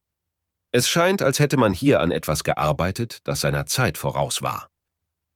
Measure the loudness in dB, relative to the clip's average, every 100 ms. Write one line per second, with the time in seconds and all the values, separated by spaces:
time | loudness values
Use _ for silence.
0 | _ _ _ _ _ _ _ 0 2 2
1 | 2 2 0 2 2 4 2 2 2 4
2 | 2 0 -2 -2 -2 0 0 0 -2 -2
3 | -8 -8 -8 -4 -2 -2 -2 -2 -2 -2
4 | -4 -2 -2 -4 -6 -8 -10 _ _ _
5 | _ _ _